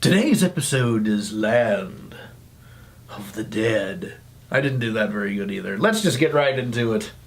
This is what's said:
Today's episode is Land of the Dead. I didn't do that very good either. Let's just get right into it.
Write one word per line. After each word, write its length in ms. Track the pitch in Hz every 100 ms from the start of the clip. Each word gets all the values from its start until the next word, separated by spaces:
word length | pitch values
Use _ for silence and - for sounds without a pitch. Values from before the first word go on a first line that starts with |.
Today's 440 | - 185 269 262
episode 600 | 180 180 - 135 123 113 107
is 240 | 104 104
Land 800 | 107 107 120 117 98 92 - - - - - - - - - - - -
of 260 | - 98
the 100 | -
Dead. 720 | 110 107 113 107 98 95 - - - - -
I 100 | 131
didn't 200 | 139 131
do 120 | 117
that 180 | 110 107
very 240 | 104 101
good 160 | 101 98
either. 280 | 98 92 98
Let's 240 | 190 214
just 160 | 196 123
get 160 | 151
right 240 | 143 143 131
into 340 | 123 120 117
it. 180 | 107 - -